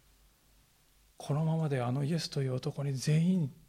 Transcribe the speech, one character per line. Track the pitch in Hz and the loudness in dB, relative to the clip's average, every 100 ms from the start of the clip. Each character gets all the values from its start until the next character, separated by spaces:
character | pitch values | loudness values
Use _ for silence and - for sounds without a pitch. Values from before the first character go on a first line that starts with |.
| _ _ _ _ _ _ _ _ _ _ _ - | _ _ _ _ _ _ _ _ _ _ _ -12
「こ | - | -4
の | 143 | 0
ま | 160 160 | 0 0
ま | 156 | 0
で | 135 | 0
あ | 120 | 0
の | 135 | 0
イ | 139 | 0
エ | 165 | -2
ス | - | -2
と | 143 | -2
い | 131 | -2
う | |
男 | 127 147 143 | -2 -4 -4
に | 143 | -4
全 | 131 151 160 175 | -2 2 4 4
員 | 185 139 - | 2 0 -6